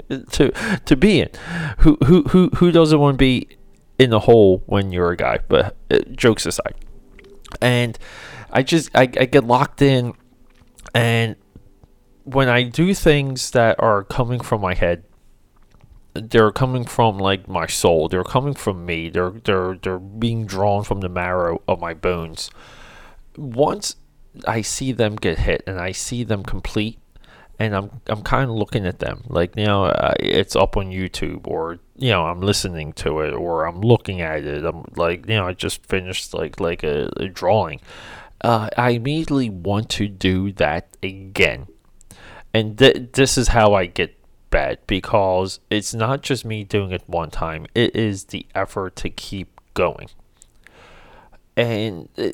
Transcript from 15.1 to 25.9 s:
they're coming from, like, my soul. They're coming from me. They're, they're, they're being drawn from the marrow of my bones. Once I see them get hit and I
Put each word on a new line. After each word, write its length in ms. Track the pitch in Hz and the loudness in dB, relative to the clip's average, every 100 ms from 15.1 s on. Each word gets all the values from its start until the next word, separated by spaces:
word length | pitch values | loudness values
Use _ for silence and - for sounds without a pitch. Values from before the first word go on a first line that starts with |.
| _ _ _ _ _ _ - - - - | _ _ _ _ _ _ -20 -20 -20 -16
they're 380 | - 113 120 107 | -14 0 4 4
coming 320 | - 131 127 | 4 -2 -2
from, 360 | 117 - 117 98 | -4 0 2 2
like, 280 | 95 98 - | 0 -2 -4
my 200 | 90 80 | -6 -4
soul. 420 | - 90 82 80 | 2 4 4 2
They're 140 | 90 | -2
coming 320 | 92 131 143 135 | 0 -2 -2 -4
from 300 | 107 92 87 | -4 -6 -4
me. 240 | 82 82 | -6 -4
They're, 200 | 90 90 | -2 -4
they're, 480 | 110 - 95 92 92 | -4 -2 0 -2 -4
they're 180 | 95 92 | -6 -6
being 460 | 98 107 117 113 104 | -8 -6 -4 -4 -6
drawn 380 | 95 104 101 | -2 0 0
from 160 | 104 98 | -2 -4
the 80 | 92 | -4
marrow 520 | 90 90 92 85 85 - | -4 -2 -2 -2 -2 -4
of 120 | 90 | -4
my 140 | 85 | -6
bones. 560 | 165 90 87 82 - - - - - - - - - - - | -4 -4 -4 -6 -12 -14 -16 -20 -20 -20 -20 -20 -20 -20 -14
Once 580 | 143 117 160 208 - - - _ - - - | -6 0 0 0 -8 -12 -18 _ -20 -10 -4
I 160 | 113 | -4
see 300 | 104 - 135 | -4 -4 -4
them 240 | 117 107 107 | 0 -2 -2
get 220 | 95 80 | -2 0
hit 260 | 87 80 - | 0 0 -4
and 120 | 92 | -8
I 120 | 92 | -8